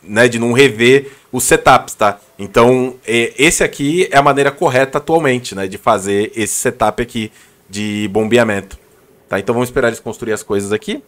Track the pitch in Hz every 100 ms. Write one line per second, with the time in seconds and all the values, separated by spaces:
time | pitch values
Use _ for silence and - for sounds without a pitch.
0 | 87 104 123 113 120 120 139 110 120 135
1 | 139 - _ 127 - 160 156 127 - -
2 | 107 101 _ _ 101 120 120 127 127 123
3 | - 117 117 - 151 160 160 - 143 170
4 | 185 139 143 135 139 139 170 127 131 151
5 | 143 165 151 123 127 98 95 101 - 104
6 | 95 101 107 - 107 - - - 110 107
7 | 120 117 107 _ _ _ _ 98 107 104
8 | 104 104 110 120 113 101 95 - _ _
9 | _ _ _ 95 98 120 123 131 120 110
10 | - 107 110 104 - 101 101 - - 233